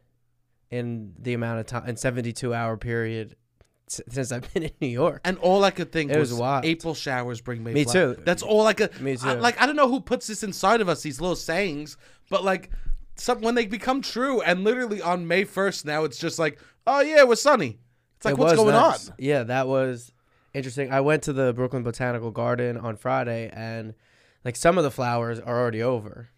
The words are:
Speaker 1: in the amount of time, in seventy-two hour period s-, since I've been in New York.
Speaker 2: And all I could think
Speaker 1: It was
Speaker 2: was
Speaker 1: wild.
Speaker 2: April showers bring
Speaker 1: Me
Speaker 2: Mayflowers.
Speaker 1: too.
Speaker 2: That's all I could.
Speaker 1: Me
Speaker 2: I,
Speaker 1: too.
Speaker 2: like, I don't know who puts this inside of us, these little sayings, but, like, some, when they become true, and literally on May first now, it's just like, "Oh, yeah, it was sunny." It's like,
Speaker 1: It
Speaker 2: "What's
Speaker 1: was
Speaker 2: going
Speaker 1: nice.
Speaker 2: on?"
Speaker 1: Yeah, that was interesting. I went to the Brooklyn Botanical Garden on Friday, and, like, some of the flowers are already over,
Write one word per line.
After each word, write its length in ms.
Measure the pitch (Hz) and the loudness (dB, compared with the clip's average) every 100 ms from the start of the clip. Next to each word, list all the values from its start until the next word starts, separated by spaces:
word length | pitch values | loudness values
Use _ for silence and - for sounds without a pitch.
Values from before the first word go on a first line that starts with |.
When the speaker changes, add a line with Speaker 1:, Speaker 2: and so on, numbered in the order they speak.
| _ _ _ _ _ _ _ | _ _ _ _ _ _ _
Speaker 1:
in 460 | 123 120 117 107 78 | -8 -6 -8 -10 -10
the 160 | 123 | -6
amount 280 | 120 117 113 | -2 -2 -4
of 40 | 107 | -6
time, 220 | 120 123 | -8 -8
in 80 | 117 | -4
seventy-two 560 | 135 123 120 113 123 | -4 -2 -4 -4 -4
hour 240 | 117 117 110 | -2 -2 -4
period 580 | 123 117 113 113 107 - _ _ _ _ - | -4 -4 -4 -6 -10 -16 _ _ _ _ -14
s-, 100 | - 117 | -14 -8
since 220 | 127 131 | -6 -6
I've 220 | 123 - | -6 -6
been 100 | 190 | -6
in 80 | 160 - | -6 -4
New 80 | 135 | -4
York. 340 | 120 165 143 180 | 0 0 0 -4
Speaker 2:
And 120 | 185 | 0
all 240 | 180 196 | 4 4
I 80 | 196 | 4
could 200 | 185 175 | 2 -4
think 200 | 165 147 | -4 0
Speaker 1:
It 80 | 151 | 2
was 100 | 139 | 2
Speaker 2:
was 80 | 117 | 0
Speaker 1:
wild. 260 | 123 139 160 | 0 0 0
Speaker 2:
April 280 | 165 165 | -2 -4
showers 480 | 151 151 127 123 117 | -6 -4 -4 -4 -8
bring 220 | - 117 | -8 -8
Speaker 1:
Me 100 | 113 | -2
Speaker 2:
Mayflowers. 440 | 139 147 185 143 - | 0 2 4 2 0
Speaker 1:
too. 60 | |
Speaker 2:
That's 200 | 170 175 | -2 -2
all 240 | 202 214 220 | 2 4 4
I 60 | |
could. 280 | 208 208 - | 2 0 -2
Speaker 1:
Me 120 | 131 | -4
Speaker 2:
I, 20 | 127 | -2
Speaker 1:
too. 240 | 196 240 | -2 2
Speaker 2:
like, 180 | 240 226 | 2 4
I 60 | 254 | 2
don't 100 | 302 | 4
know 140 | 262 | 2
who 100 | 254 | 2
puts 280 | - 247 - | -2 -4 -4
this 160 | 214 | -8
inside 360 | 214 - 190 226 | -8 0 2 4
of 80 | 190 | 2
us, 140 | 151 | -2
these 180 | 156 123 | -4 -6
little 160 | 180 170 | -4 -4
sayings, 640 | - 170 202 143 151 - - - _ | -2 -2 -2 -6 -10 -18 -20 -20 _
but, 140 | 190 | -2
like, 260 | 190 185 - - - - - - | 0 -2 -4 -6 -2 -2 -4 -6
some, 260 | - 240 | -2 0
when 140 | 220 240 | 0 0
they 100 | 220 | -2
become 360 | 214 - 269 | -4 -2 -2
true, 360 | - 220 269 247 | -4 -4 0 0
and 220 | 165 180 | 2 2
literally 380 | 202 247 240 208 | 2 0 -2 -2
on 260 | 165 180 170 | -2 -2 0
May 160 | 180 202 | 0 0
first 380 | - 196 185 147 | -2 -2 -2 -4
now, 180 | 151 | -2
it's 140 | 156 - | -2 -4
just 180 | 165 - | -6 -2
like, 200 | 156 - - _ - | -2 -4 -14 _ 0
"Oh, 140 | 277 | 2
yeah, 180 | 294 302 | 6 8
it 80 | 262 | 8
was 140 | 233 | 8
sunny." 380 | 285 262 135 101 _ _ _ _ | 4 4 2 -6 _ _ _ _
It's 80 | 220 | -2
like, 80 | |
Speaker 1:
It 40 | 139 | 4
Speaker 2:
"What's 140 | 254 | 6
Speaker 1:
was 80 | 196 | 6
Speaker 2:
going 120 | 214 220 | 8 8
Speaker 1:
nice. 340 | - 135 - | 6 4 -6
Speaker 2:
on?" 60 | - | -6
Speaker 1:
Yeah, 240 | 135 143 | 0 0
that 240 | 117 127 131 | 0 0 2
was 440 | 135 131 123 - _ _ _ _ 139 | 2 0 -4 -12 _ _ _ _ -10
interesting. 360 | 131 123 131 | -6 -6 -2
I 100 | 135 | 2
went 200 | 139 156 | 2 2
to 100 | - | 0
the 200 | 135 131 | 0 0
Brooklyn 300 | 120 127 131 | 0 -2 -2
Botanical 480 | 120 - 123 120 113 | -6 -4 -4 -4 -6
Garden 460 | 110 120 123 123 117 | -4 -2 0 -2 -4
on 180 | 117 107 | -8 -6
Friday, 540 | 127 131 120 117 113 | -2 -2 -2 -4 -8
and, 400 | 104 113 113 110 107 _ _ _ _ | -10 -10 -10 -12 -16 _ _ _ _
like, 120 | 123 - | -10 0
some 240 | 170 180 | 2 4
of 40 | |
the 60 | 147 | 0
flowers 480 | - 123 120 117 117 | -2 -2 -2 -2 -6
are 200 | 120 120 | -4 -2
already 220 | 120 110 | 0 0
over, 460 | 120 120 104 - 117 | 0 -2 -4 -14 -20